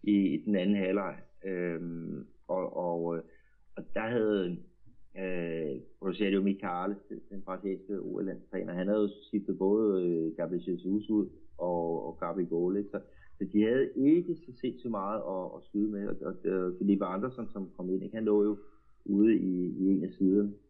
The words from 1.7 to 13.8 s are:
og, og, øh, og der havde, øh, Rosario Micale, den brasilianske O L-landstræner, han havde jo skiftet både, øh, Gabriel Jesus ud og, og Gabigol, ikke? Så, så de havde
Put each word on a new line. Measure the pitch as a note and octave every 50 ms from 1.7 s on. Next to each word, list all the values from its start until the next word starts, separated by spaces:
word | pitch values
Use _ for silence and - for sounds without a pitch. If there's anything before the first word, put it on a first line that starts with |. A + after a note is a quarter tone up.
| E2+ D#2+ F2 E2+ E2 E2 E2 E2 E2 D2+ - - - - - -
og, | F2 F#2 F2+ - -
og, | - F2+ F2 E2+ E2+ E2+ E2+ E2+
øh, | E2 D#2+ - - - _ - _ _ - - -
og | - - - -
der | G#2 A2 A2+
havde, | A#2+ A#2 A2 G#2+ G#2+ G2+ F#2 F2 F2 E2+ - - _ _ - - - - - - - F#2+
øh, | F#2+ F#2 F#2 F2+ E2+ E2+ E2 E2 D#2+ D2 C2+ B1+ - - - _ -
Rosario | F#2+ F2 F#2+ G#2+ G2 G2 G2 F#2+
Micale, | G2+ G2 - - F#2 F2 F2 F#2 F#2+ G#2 G2 - - A2+ A2 - -
den | G2+ G2 G2
brasilianske | - F#2+ F#2 - G2 F#2+ F2+ F#2+ F#2+ G#2 F#2+
O | F2 - F#2 F#2+
L-landstræner, | G2 F#2+ F2 - - - - F#2 F#2 F2+ F2
han | F2 F2+
havde | G2 G#2 G#2+
jo | G#2 G2+ F#2+ - -
skiftet | - - G#2 G2 - F#2+ -
både, | F#2+ G2 G2+ A2 A2+ G#2 G2 F#2 F2+
øh, | F2 E2+ E2 D#2+ D#2+ D#2+
Gabriel | - E2+ E2 F2+ F2 -
Jesus | G2 F2+ E2+ F2+
ud | F#2 G2 G#2 G2+ - A2 G#2 G2 - - - - - - -
og, | E2+ F2+ F2 F2 E2+ E2 E2 D#2+ -
og | D2 D#2+ -
Gabigol, | F2+ E2+ F2 F#2+ F2 E2+ E2+ E2+ F2 F2+ G2
ikke? | G2+ G#2 G2+
Så, | - G2 - - - - - - - -
så | G2+ F#2 -
de | G#2 G#2+
havde | A2 A#2+ C3+